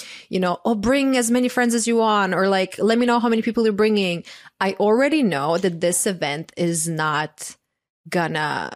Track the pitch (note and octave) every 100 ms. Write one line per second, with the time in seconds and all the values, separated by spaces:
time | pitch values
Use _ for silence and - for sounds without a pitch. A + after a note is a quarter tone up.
0 | - - - F#3 F#3 F3 A3 A3+ G#3+ C#4
1 | C4+ C4 A3+ A#3+ B3 B3 A#3+ A#3 A3+ A#3
2 | A3 G#3 F#3+ F#3 F#3+ F#3+ F#3+ - G#3 A3+
3 | B3 A#3+ A#3 A3+ A3+ A3+ A3 G3 G#3+ G#3
4 | F#3 E3+ - - - _ G3 F#3 G#3 A3+
5 | C#4 D#4 A#3 C#3+ C#3+ E3+ F#3 E3+ F3 F3+
6 | A3 F3+ D3 D3 D#3 - E3+ E3+ D#3+ D#3
7 | D#3 D3 D#3 - - - _ _ _ _
8 | E3 F3+ E3 D#3+ D3+ C3+ D2